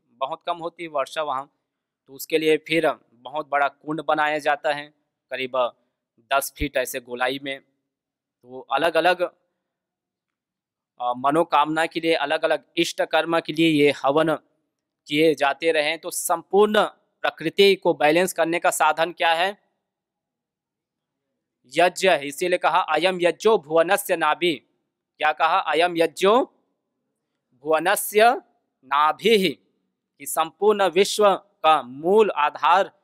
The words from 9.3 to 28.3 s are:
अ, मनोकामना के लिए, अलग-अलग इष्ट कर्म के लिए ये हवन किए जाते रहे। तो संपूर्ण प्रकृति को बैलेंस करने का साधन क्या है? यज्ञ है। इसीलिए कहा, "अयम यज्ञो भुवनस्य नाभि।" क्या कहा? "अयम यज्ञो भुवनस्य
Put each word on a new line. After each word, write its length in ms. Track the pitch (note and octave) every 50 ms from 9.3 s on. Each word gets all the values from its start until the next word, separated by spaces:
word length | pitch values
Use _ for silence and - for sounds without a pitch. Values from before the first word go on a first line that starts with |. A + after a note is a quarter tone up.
| - _ _ _ _ _ _ _ _ _ _ _ _ _ _ _ _ _ _ _ _ _ _ _ _ _ _ _ _ _ _ _ _ -
अ, 120 | B2 B2 B2
मनोकामना 680 | B2+ C3 C#3 D3 D#3+ E3+ - - C#3+ D3 D#3 D#3 D#3+ E3
के 140 | E3 - F3
लिए, 140 | E3 E3 E3
अलग-अलग 500 | - C#3+ C#3+ D#3 D#3+ D#3+ D#3+ D#3 D3 - _ _
इष्ट 260 | E3+ E3 - - - F3+
कर्म 380 | - - D#3+ D#3+ E3 E3+ E3
के 120 | D#3+ - D#3
लिए 160 | D3+ E3 E3
ये 240 | D#3 C#3+ D3 C#3+ C3 - -
हवन 300 | C3+ C#3 D#3+ D#3+ D#3+ D3+ - - _ _ _ _ _ _ _ _ _ _ _ _
किए 280 | - D3 D3 D#3+ E3 D3
जाते 380 | B2 C#3 C#3 C#3 - - E3 D#3+
रहे। 240 | D#3 D3 D3+ E3
तो 140 | E3 - F3
संपूर्ण 720 | - - - - F3 E3+ D#3 _ - G3 G#3+ G#3 G#3+ G#3 F3+ - - _ _ _ _ _ -
प्रकृति 520 | D3 - - D#3 D#3+ - - G3 G3 F#3+
को 200 | F#3+ - F3+ D#3
बैलेंस 380 | C#3 D3+ D3+ D#3 E3+ F#3 F3+ -
करने 260 | - D#3+ E3 E3+ F3
का 120 | - F3+
साधन 420 | D#3+ - E3 D#3 D3+ D#3+ E3 F3 E3
क्या 200 | - F3 E3 E3
है? 260 | E3 F3+ G3 G#3 - _ _ _ _ _ _ _ _ _ _ _ _ _ _ _ _ _ _ _ _ _ _ _ _ _ _ _ _ _ _ _ _ _ _ _ _ _ _ _ _ _
यज्ञ 440 | B2 B2+ D#3 E3+ F#3 F3+ - F#3 F#3
है। 180 | E3+ C#3+ C#3 C#3+
इसीलिए 300 | C#3 - F3+ F3 F3+ F3
कहा, 200 | - E3 D#3 F3+
"अयम 400 | - - D#3 D#3 E3 F#3+ F#3 F3 E3+
यज्ञो 360 | E3+ E3 - - G#3+ A3+ F#3+
भुवनस्य 580 | D3 C#3+ D#3+ E3 E3 E3+ G3+ G3 - - F3+
नाभि।" 380 | E3 D#3+ D3+ D3+ C#3+ F3 F3+ D3+ - - _ _ _ _ _ _ _ _ _ _ -
क्या 140 | D3 D#3 D#3
कहा? 260 | - E3 D#3+ F3 F#3+
"अयम 360 | - E3 D3+ D#3 E3+ F3+ F3
यज्ञो 560 | E3 E3 D#3+ D3 - F3+ G3 A3 B3+ F#4 - _ _ _ _ _ _ _ _ _ _ _ _ _ _ _ _ _ _ _ _ _
भुवनस्य 680 | _ C#3 D3+ D#3 D#3 E3 F#3 G#3 - - - G3+ G#3 A3 A#3